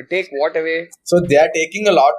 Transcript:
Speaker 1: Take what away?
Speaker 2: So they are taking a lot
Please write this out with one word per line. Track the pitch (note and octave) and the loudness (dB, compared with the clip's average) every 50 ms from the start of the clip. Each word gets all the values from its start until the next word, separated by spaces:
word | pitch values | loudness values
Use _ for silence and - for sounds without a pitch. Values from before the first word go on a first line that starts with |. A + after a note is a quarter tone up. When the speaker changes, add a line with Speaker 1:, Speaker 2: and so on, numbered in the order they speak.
| B2+ - F3 | -10 -6 -6
Speaker 1:
Take | F#3 F#3 F#3 C#3+ C#3 | -6 -6 -6 -6 -4
what | D3 D#3+ D#3+ E3 | -4 -4 -4 -4
away? | D#3+ E3 E3 E3 E3+ E3+ _ _ - - | -4 -4 -6 -6 -8 -10 _ _ -4 0
Speaker 2:
So | F3 F3 D#3+ C3 | 0 0 2 2
they | C#3+ C#3+ D#3+ | 2 4 4
are | E3+ - E3 | 2 0 -2
taking | E3 E3 - G3+ G#3 G3+ F3+ | -4 -4 -4 -4 0 2 2
a | D3+ | 4
lot | C3+ C#3+ D3+ | 4 2 2